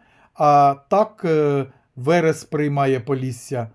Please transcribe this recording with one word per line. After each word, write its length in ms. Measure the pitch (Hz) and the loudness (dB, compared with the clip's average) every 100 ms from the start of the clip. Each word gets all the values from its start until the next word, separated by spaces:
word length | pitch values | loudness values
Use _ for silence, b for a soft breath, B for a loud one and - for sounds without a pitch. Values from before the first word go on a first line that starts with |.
| b b b | b b b
а 420 | - 151 143 139 139 _ | -2 4 6 4 2 _
так, 320 | 196 214 - 175 | 0 0 -4 -2
е, 400 | 156 147 143 117 b b - | 0 2 0 -4 b b -8
Верес 480 | 127 175 160 156 | 0 2 2 -2
приймає 560 | - 151 147 143 139 131 | -6 -4 -2 0 0 -2
Полісся 720 | 113 135 131 120 - 127 113 | -2 -6 -4 -10 -8 -8 -8